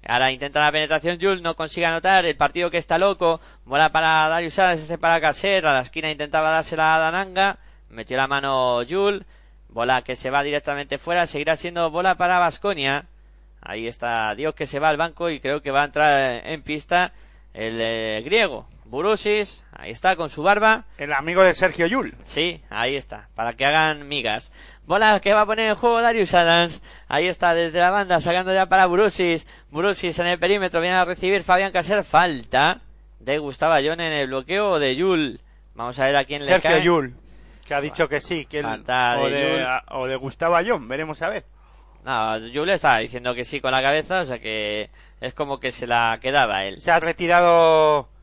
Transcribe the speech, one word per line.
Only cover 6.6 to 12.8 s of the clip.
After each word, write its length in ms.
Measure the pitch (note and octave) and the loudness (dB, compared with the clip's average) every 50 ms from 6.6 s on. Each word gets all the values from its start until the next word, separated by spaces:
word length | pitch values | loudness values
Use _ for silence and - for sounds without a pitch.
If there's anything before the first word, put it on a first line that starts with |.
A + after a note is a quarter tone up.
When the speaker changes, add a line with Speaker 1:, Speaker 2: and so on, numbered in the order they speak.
| D#3 - E3+ D#3 D#3 D#3+ D#3+ | -2 -2 -2 0 2 4 4
Speaker 1:
a 40 | D#3+ | 4
Dananga, 580 | D#3+ D#3+ E3 F#3 G3 F#3+ F#3 F#3 F#3+ G3 F#3 - - - - - - - | 2 0 0 -2 -6 -4 0 0 0 0 0 -4 -14 -20 -20 -20 -20 -18
metió 280 | - A2+ A2 - B2+ | -14 -14 -10 -4 -2
la 100 | C3 C3+ | 0 0
mano 540 | C3+ C#3 C#3 C#3 C#3 C3+ C3 B2+ B2+ B2 A#2+ | 0 0 -2 0 0 0 2 2 2 0 0
Yul, 460 | A#2+ B2 E3 G3 G3 G3+ G#3 F#3+ - - - - - - - - - | -2 -2 -2 0 0 0 0 -2 -8 -16 -20 -20 -20 -20 -20 -20 -20
bola 340 | - - A2+ A#2 B2 C3 B2+ | -14 -6 -4 0 0 0 0
que 140 | - - B2+ | 0 -4 -10
se 160 | B2 - C3 | -6 -6 -2
va 100 | C3+ C#3 | -2 -2
directamente 560 | C#3+ D3 D3 D3 - - C#3+ C#3+ C#3+ C#3+ D3+ | -2 0 -4 -4 -4 -4 -6 -6 -6 -8 -8
fuera, 300 | C3+ - E3+ F3 F3 E3+ | -8 -4 -2 0 0 0
seguirá 280 | D#3+ - C#3+ D3 D#3+ D#3+ | -2 -4 -4 -2 -2 -2
siendo 360 | D3+ - F3 F3 E3+ E3+ D#3+ | -2 -4 -8 -4 -2 -4 -2
bola 240 | D3+ E3+ F3+ F#3+ F3+ | -2 0 0 0 0
para 240 | - F3+ F3 F3+ F3+ | 0 0 0 2 2
Baskonia. 680 | F3 E3 D3+ - - G3+ G3 D#3 | 2 0 -2 -4 -4 -4 -4 -2